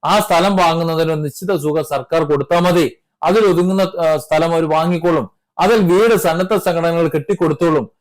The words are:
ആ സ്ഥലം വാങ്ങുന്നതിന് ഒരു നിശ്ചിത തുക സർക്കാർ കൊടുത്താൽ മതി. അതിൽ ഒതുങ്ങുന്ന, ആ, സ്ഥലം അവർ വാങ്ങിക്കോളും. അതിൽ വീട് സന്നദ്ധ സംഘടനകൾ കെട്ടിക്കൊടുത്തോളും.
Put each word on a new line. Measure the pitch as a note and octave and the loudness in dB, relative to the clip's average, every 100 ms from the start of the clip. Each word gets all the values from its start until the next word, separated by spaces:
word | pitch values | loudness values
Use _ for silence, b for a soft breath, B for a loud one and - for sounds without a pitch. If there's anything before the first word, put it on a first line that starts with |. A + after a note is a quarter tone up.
| D3 | 2
ആ | G3+ G3+ | 0 2
സ്ഥലം | E3+ F#3 F#3+ | 2 2 2
വാങ്ങുന്നതിന് | E3+ E3 E3 D#3+ D#3+ | 2 2 -2 -2 -2
ഒരു | D#3+ D3+ | -2 -4
നിശ്ചിത | - F#3 F#3 | -8 -4 -2
തുക | D3 D3+ D3+ | -2 -2 -2
സർക്കാർ | C#3 B2+ E3 D3 | -6 -2 -2 0
കൊടുത്താൽ | D3 C#3 E3+ F3+ | -2 0 0 2
മതി. | F3 C#3 - _ _ D#3+ | 2 0 -4 _ _ 0
അതിൽ | G3+ G#3 | 2 2
ഒതുങ്ങുന്ന, | E3+ F3+ F#3+ F#3 F3 | 2 0 0 -2 0
ആ, | E3 D3+ C#3 | 0 -2 -2
സ്ഥലം | D#3 E3 E3 | -2 0 -2
അവർ | D#3+ D#3 | 0 0
വാങ്ങിക്കോളും. | E3+ F3 E3+ D#3+ A#2 _ _ - | 0 -2 0 -2 -4 _ _ -2
അതിൽ | F#3 A#3 F3+ | 0 2 2
വീട് | F3+ A3+ A3 F3 | 4 4 2 0
സന്നദ്ധ | E3 F#3 G#3 - | -2 -2 -2 0
സംഘടനകൾ | E3 E3+ E3+ E3 D#3 | -2 0 0 0 -2
കെട്ടിക്കൊടുത്തോളും. | C#3+ G3 E3 D3 E3+ D3+ A2 _ | -4 -2 -2 0 0 0 -2 _